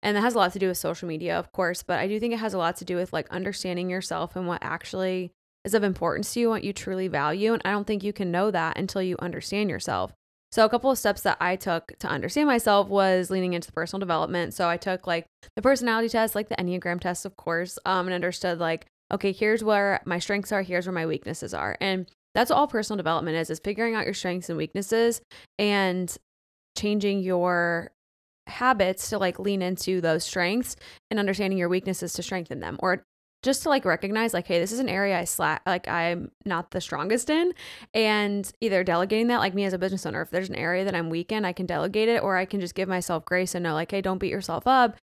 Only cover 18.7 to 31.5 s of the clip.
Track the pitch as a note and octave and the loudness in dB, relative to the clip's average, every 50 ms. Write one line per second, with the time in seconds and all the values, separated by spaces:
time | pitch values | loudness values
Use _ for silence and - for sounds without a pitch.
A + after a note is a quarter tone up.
18.7 | E3 D#3+ - _ _ _ _ _ - G3+ - G3+ F#3 - A3 G#3+ A3 A3+ A3 G#3+ | -2 -2 -6 _ _ _ _ _ -4 0 0 -2 0 2 2 2 2 2 4 4
19.7 | G#3+ G3+ G3+ G3+ G3 - - - F3 F3 - - G#3 G3+ F#3+ - G#3+ G3+ F#3+ F3+ | 4 4 4 4 2 0 -2 -2 -4 -4 -2 -2 -2 -4 -2 -2 -2 -2 -2 0
20.7 | F3+ F3 F3 F#3 F#3 E3+ D#3+ D#3+ D#3 - - - D#3 - - - - D#2 C#2+ G2+ | -2 -2 -2 -2 -4 -2 -2 -2 -2 -4 -4 -8 -8 -8 -8 -8 -6 -4 -4 -4
21.7 | - - - G3 F#3+ F#3 F3 - _ _ _ _ _ G#3+ B3 A#3+ - - C#4+ D4 | -4 -2 -2 0 0 -2 -4 -8 _ _ _ _ _ 2 4 4 4 4 4 2
22.7 | - A3+ G#3+ - G#3+ G3+ E3+ D#3+ E3 D#3+ - E3 D#3 E3 E3 - D#3+ D#3+ _ G3+ | 0 -4 -4 -2 -4 -4 0 0 0 0 0 0 0 -2 -2 -2 -4 -6 _ -6
23.7 | G#3 G3+ A3+ A#3 A3+ A3 - - G3+ - - F#3 F3 F3+ F3 - E3+ D#3 D#3 D#3 | -4 -2 -2 -2 0 -2 -2 -4 -4 -4 -4 -4 -4 -4 -4 -6 -4 -4 -4 -4
24.7 | _ F#3+ G3 - - A3+ A#3 A#3 A#3 - _ _ - - - _ _ - G3 G#3 | _ -6 -2 0 2 4 4 4 2 0 _ _ -20 -20 -20 _ _ 0 2 2
25.7 | G3+ G3+ G3 F#3 F3+ F#3 F3+ E3+ - - _ _ _ _ _ _ _ _ _ _ | 4 4 4 2 2 0 -2 -4 -6 -12 _ _ _ _ _ _ _ _ _ _
26.7 | _ - - G#3 G#3 G#3 G3 G3+ G3 G3+ F#3 F#3 F#3 F3 F3 F3+ F3+ F3 F3 E3+ | _ -4 -2 0 0 2 2 2 0 0 0 0 2 2 2 2 2 2 2 2
27.7 | E3+ E3+ E3+ - _ _ _ _ _ _ _ _ _ _ _ - - - B3 B3+ | 0 -2 -4 -8 _ _ _ _ _ _ _ _ _ _ _ -14 -8 0 2 2
28.7 | C4 G#3 G3 F#3 F#3+ - - - A3 G3+ G3 F3+ F3+ - F#3+ G3+ G3+ F#3+ F3+ F3+ | 4 4 4 2 2 -2 -4 -4 -2 0 0 0 0 0 -2 -2 0 0 0 -2
29.7 | F#3 F3+ - - F#3 F#3 E3+ E3 D#3+ E3 E3 - - F#3+ F3 F3 G3+ A#3+ B3+ - | -2 -2 -2 -2 0 2 2 2 2 2 0 -2 -2 0 0 2 0 0 -2 -4
30.7 | - - - - - - _ _ G#3+ G#3+ G3+ G3 F#3+ F#3+ G#3 F#3+ | -8 -14 -16 -20 -20 -20 _ _ -2 0 0 0 0 0 0 0